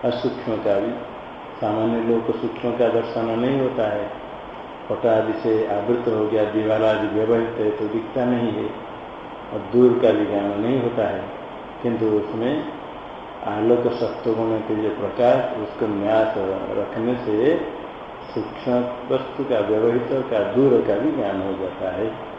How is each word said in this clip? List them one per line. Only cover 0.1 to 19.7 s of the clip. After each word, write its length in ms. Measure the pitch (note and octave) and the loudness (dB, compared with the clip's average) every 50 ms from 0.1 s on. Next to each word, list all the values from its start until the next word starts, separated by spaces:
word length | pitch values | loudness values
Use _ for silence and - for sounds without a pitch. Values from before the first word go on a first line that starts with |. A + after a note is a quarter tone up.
सूक्ष्म 440 | - - - B2+ A#2 - - A#2+ A2 | -2 0 -2 -4 -4 -2 -4 -4 -4
का 240 | G2+ - - G2+ G2+ | 0 2 2 2 2
भी, 140 | G#2+ A#2 - - - - - - - - - - - - - - | 0 -2 -4 -6 -8 -10 -12 -14 -14 -14 -14 -14 -14 -14 -8 -4
सामान्य 480 | A#2+ G#2+ G#2+ A2 A2+ A2+ A#2 A#2 A2+ A#2 | -2 0 0 2 2 2 2 2 2 2
लोग 180 | A#2 A2+ A2+ | 2 2 2
को 60 | - A2+ | 0 -2
सूक्ष्म 380 | - B2 A2+ - - - A#2+ | -2 -2 -4 -4 -2 -2 -2
का 160 | - B2 A#2+ | 2 2 2
दर्शन 380 | A#2 A#2 A#2 A2+ - - A#2 A2+ | 4 4 2 0 0 -2 -2 -2
नहीं 360 | A2+ A2+ A2+ A#2+ C3 C#3 C#3 | 0 0 0 2 2 2 2
होता 300 | C3 B2 - A#2 A2 G#2+ | 0 0 0 0 0 0
है, 200 | G#2 G#2 G#2 G#2 - - - - - - - - - - - - - - - - | 0 -2 -4 -6 -8 -10 -12 -12 -12 -12 -14 -14 -14 -14 -14 -14 -14 -14 -6 -6
पट 140 | G#2+ - - | -4 0 2
आदि 280 | A#2 A2 A2 G#2+ A2 G#2 | 4 4 4 4 2 -2
से 340 | - - A#2 A2 A2 A2 | 0 2 2 2 2 2
आवृत 400 | G#2 G2+ G#2 G#2 A2+ A#2+ A#2 - | 2 0 0 2 2 0 2 2
हो 200 | A#2+ A2 G#2+ G#2+ | 0 0 2 2
गया, 160 | G#2+ A2+ G#2+ G#2+ | 2 2 2 2
दीवार 400 | G#2 G#2 A2 G#2+ G#2+ A2 A2 A2 | 2 0 0 2 2 2 4 4
आदि 240 | A2 G#2+ G#2+ G#2+ | 4 4 2 0
व्यवहित 480 | G2+ G2+ G#2+ A2 A2+ A#2 A2+ A2+ A2 - | 0 0 2 4 4 4 4 2 0 -2
है 140 | - G#2+ G#2+ | 0 0 0
तो 160 | G#2 - G#2+ | 0 0 -4
दिखता 380 | G#2 G#2+ A2+ A2+ - - C3+ B2 | -2 -2 -4 -6 -4 -2 0 0
नहीं 140 | B2 B2 A#2 | 2 2 2
है, 300 | A#2 A2 G#2 G#2 G#2+ G2+ - - - - - - - - - - - - - - - - - | 0 0 -2 -2 -4 -4 -6 -8 -12 -12 -12 -14 -14 -14 -14 -14 -14 -14 -14 -14 -12 -8 -8
और 160 | G#2 G2+ - A#2 | -8 -6 2 6
दूर 260 | B2 B2+ B2 A2+ - | 8 8 8 8 6
का 120 | - A2 | 6 4
भी 140 | G#2 G#2+ G#2 | 4 4 2
ज्ञान 360 | G2 G#2 G2+ G2+ G2+ G2+ G#2 | 2 0 0 0 0 -2 0
नहीं 200 | A2 A#2+ C3+ C3 | 0 0 2 2
होता 260 | A#2 A#2+ A#2 A2+ G#2+ | 0 0 0 0 0
है, 160 | G#2 G2+ F#2+ - - - - - - - - - - - - - | 0 -2 -4 -6 -8 -10 -12 -12 -12 -12 -14 -14 -14 -12 -4 -2
किंतु 220 | A#2+ A2+ A2 A2 | -2 0 2 2
उसमें 680 | G#2+ G#2+ G#2 G2+ - G#2+ A2+ A#2 B2+ D3 D#3+ - D4+ - - - - - - - - - - - - - - - | 2 2 2 0 0 -4 -2 0 0 0 -2 -4 -6 -10 -10 -12 -12 -14 -14 -14 -14 -14 -14 -14 -14 -12 -8 -6
आलोक 480 | G2+ G#2 G#2+ A2 A#2 A#2+ A#2+ A#2+ A#2 - | -4 -2 2 4 4 6 6 4 0 0
सत्वगुण 640 | - A#2+ G#2 - - - A#2 A2 A2 A2+ A2+ A2+ | 0 -2 -4 -4 -2 0 0 0 2 2 0 0
के 180 | G#2+ G#2 - G#2+ | -2 0 -2 -2
जो 140 | G#2+ A2 G#2 | 0 0 -2
प्रकाश, 680 | - - G2+ F#2+ - - A#2+ B2 C3 C3 A#2+ - - | -2 -2 -4 -4 0 4 4 4 6 4 2 -2 -4
उसको 300 | G#2+ G#2 G#2 - - A#2 | -4 -6 -6 -4 -2 -2
न्यास 460 | G#2+ G#2 G2+ G2+ G#2 A2 A2 A2 G#2+ - G#2+ F#2+ F#2+ F#2+ F#2+ G2 G2+ G#2+ | 0 0 0 2 2 4 4 4 2 0 -2 -2 -2 -2 -4 -4 -4 -4
रखने 380 | G#2 G2+ G2+ - A#2 A2+ A#2+ B2 | -4 -4 -4 -4 -2 0 0 -2
से 460 | A#2+ - A#2 G#2+ G#2+ A#2+ D3 E3+ F3+ - - - - - - - - - - - - - - - | -2 -2 0 2 4 4 4 4 2 -2 -6 -8 -10 -12 -12 -12 -14 -14 -14 -14 -14 -14 -8 -6
सूक्ष्म 840 | A#2 G#2 - - - - C3 B2 B2 A#2+ A#2+ - - - - C3+ | -6 -6 -6 -8 -6 -2 0 0 2 0 -2 -6 -8 -4 -2 -2
वस्तु 280 | C3 C3 - - - C3+ | -2 -2 -4 -6 -6 -2
का, 160 | - B2+ G#2+ | 0 0 0
व्यवहित 480 | G2+ G#2 | 2 2